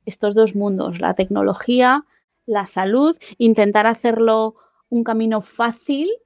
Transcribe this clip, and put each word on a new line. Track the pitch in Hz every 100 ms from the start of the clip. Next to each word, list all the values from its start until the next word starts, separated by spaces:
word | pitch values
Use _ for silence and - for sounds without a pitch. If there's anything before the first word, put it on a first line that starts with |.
| -
Estos | - 208
dos | 208 220
mundos, | 202 202 190 185 175
la | 180
tecnología, | 185 190 202 196 185 - 247 247 269 - _ _ _ -
la | 208 190
salud, | 190 190 233 302 330 - -
intentar | 233 220 208 208 220
hacerlo | 226 240 226 226 220 220 220 _ _ _
un | 240
camino | 226 220 226 214
fácil, | 202 - 233 233 - 277 339 480